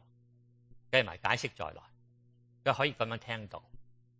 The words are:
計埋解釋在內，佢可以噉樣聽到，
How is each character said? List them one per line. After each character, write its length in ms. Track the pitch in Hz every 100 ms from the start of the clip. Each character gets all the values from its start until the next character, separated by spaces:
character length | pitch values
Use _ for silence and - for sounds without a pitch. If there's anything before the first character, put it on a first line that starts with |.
| - _ _ _ _ _ - - -
計 140 | 131
埋 140 | 104 82
解 140 | - 120
釋 140 | 120
在 120 | - 78
內， 1040 | - - - - _ _ _ _ _ 139
佢 40 |
可 120 | 127 143
以 60 |
噉 120 | - 113
樣 120 | 113
聽 280 | - 113 104
到， 140 | 85 - - - - _